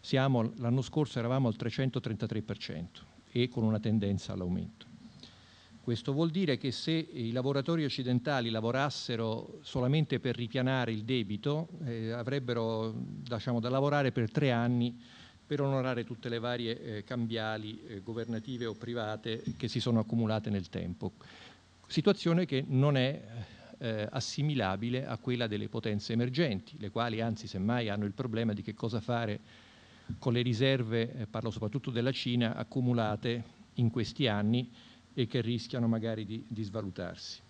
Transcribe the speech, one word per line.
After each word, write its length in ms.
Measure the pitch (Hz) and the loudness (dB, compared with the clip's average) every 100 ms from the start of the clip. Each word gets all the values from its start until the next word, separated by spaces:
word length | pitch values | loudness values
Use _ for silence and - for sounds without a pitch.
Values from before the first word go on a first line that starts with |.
Siamo, 520 | - 135 135 127 117 - | 2 4 6 4 2 0
l'anno 260 | 120 127 | 0 2
scorso 360 | 123 151 151 127 | 2 0 0 0
eravamo 300 | 117 131 127 | 0 2 2
al 80 | 104 | 2
trecentotrentatré 840 | 120 - 131 123 113 104 107 110 | -2 0 0 0 -4 -4 -2 -4
per 160 | 101 98 | -4 -8
cento 420 | - 82 87 - - - - | -6 -8 -10 -12 -20 -20 -4
e 160 | 123 123 | 0 0
con 160 | 120 | 2
una 160 | 110 110 | 2 2
tendenza 520 | 110 107 101 98 - | 2 2 2 0 -2
all'aumento. 600 | 95 90 90 87 - - - - - - - - - - - | -4 -2 -2 -4 -12 -20 -20 -20 -20 -20 -20 -20 -20 -20 -8
Questo 300 | - 117 - | -2 -2 0
vuol 180 | 139 165 | 2 2
dire 260 | 160 180 131 | 2 2 2
che 140 | 139 | 0
se 220 | - - | -2 0
i 380 | 160 156 - 117 | 0 -2 -4 -2
lavoratori 540 | 120 127 139 135 165 | 0 2 0 0 0
occidentali 640 | 143 - 127 123 135 139 117 | 0 -2 2 2 2 0 0
lavorassero 1080 | 110 113 127 143 - - 117 113 113 - - | 0 0 2 0 -2 -4 -2 0 -2 -6 -14
solamente 560 | - 135 123 151 151 127 | -6 0 4 4 4 2
per 160 | 131 | 0
ripianare 580 | 117 120 131 127 131 117 | -2 -2 0 2 2 2
il 120 | 110 | -2
debito, 640 | 107 131 101 104 143 147 165 170 | 0 0 0 -2 0 -2 -4 -6
eh, 260 | 147 117 110 | -6 -4 -4
avrebbero, 840 | 120 120 143 123 117 113 113 110 113 | -4 -2 -2 0 0 2 0 -2 -4
diciamo, 640 | 127 101 - 117 131 120 | -6 -8 -4 -4 0 2
da 80 | 120 | 2
lavorare 420 | 131 143 143 135 | 2 4 4 4
per 200 | 120 110 | 2 0
tre 200 | - 139 | 4 4
anni 480 | 117 120 123 120 120 - - - - - | 4 4 4 2 -2 -16 -20 -20 -20 -4
per 140 | 147 | 0
onorare 440 | 139 135 127 120 | 2 2 2 0
tutte 240 | 110 113 127 | -4 -6 -4
le 100 | 117 | -2
varie, 420 | 120 123 117 117 | -2 -2 -2 -4
eh, 240 | - 104 | -4 -8
cambiali, 760 | 101 123 117 113 110 110 107 110 - | -4 -2 0 0 -2 -2 -6 -10 -10
eh, 160 | 101 | -10
governative 640 | 101 117 113 113 110 123 117 | -6 -6 -4 -4 -4 -4 -4
o 80 | |
private 680 | 104 113 120 107 107 113 113 - - | -4 -6 -4 -4 -4 -4 -4 -4 -4
che 120 | 120 | -2
si 100 | 120 | 0
sono 220 | 123 117 | 4 2
accumulate 500 | 110 117 110 110 107 | 4 0 2 0 0
nel 180 | 101 90 | -2 -2
tempo. 440 | 90 87 92 98 - - - - - - - - | -6 -6 -6 -6 -8 -20 -20 -20 -20 -20 -20 -4
Situazione 600 | - 180 190 170 170 175 | 2 2 4 4 2 2
che 180 | 131 139 | 0 2
non 300 | 131 143 139 | 4 6 6
è, 260 | 127 147 107 117 98 - - - | 2 0 -10 -12 -12 -14 -20 -8
eh, 300 | 123 110 104 | -4 -2 -2
assimilabile 960 | - - - 147 139 98 98 117 127 135 | -2 -4 0 0 2 2 2 0 -2 -2
a 120 | 120 | -4
quella 280 | - 123 113 | -2 0 0
delle 220 | 104 104 | -2 -2
potenze 440 | 113 110 104 - | -2 -2 -2 0
emergenti, 640 | 113 123 127 165 95 - - | 0 2 2 0 0 -6 -10
le 120 | 104 | -6
quali 300 | 113 120 110 | -2 -2 0
anzi 260 | 113 110 - | -2 -2 -4
semmai 440 | 95 101 123 113 | -2 2 2 0
hanno 160 | 101 104 | 0 -2
il 60 | |
problema 420 | 98 127 110 113 | -2 -2 0 0
di 80 | 104 | 0
che 120 | - | -6
cosa 260 | 110 117 117 | -4 -2 -2
fare 400 | 107 120 113 104 - - - - - - - - | -2 -2 0 -4 -10 -20 -20 -20 -20 -20 -10 -4
con 140 | 131 | 0
le 100 | 120 | 2
riserve, 680 | 123 113 135 135 113 113 113 | 2 4 4 4 2 0 0
eh, 140 | - 107 | -4 -6
parlo 240 | 110 117 | -4 -4
soprattutto 400 | 110 107 135 - | -2 -2 -2 -2
della 220 | 120 123 | 0 0
Cina, 440 | 131 123 123 117 110 | 0 0 2 2 0
accumulate 880 | 113 135 123 120 107 104 123 120 113 - - | -4 0 2 4 2 0 0 -2 -4 -14 -12
in 160 | - 117 | 2 2
questi 360 | 120 107 - 131 | 2 -2 2 2
anni 440 | 104 104 120 123 - - - - | 4 4 2 0 -10 -20 -20 -10
e 140 | - 117 | -2 0
che 140 | 127 | 2
rischiano 440 | 117 120 - 127 117 | 0 -2 -2 0 2
magari 380 | 113 113 110 | 2 0 -4
di, 200 | 101 110 107 | -6 -8 -6
di 140 | 107 | -6
svalutarsi. 800 | 107 110 101 90 87 85 - - | -4 -4 -6 -6 -8 -8 -12 -14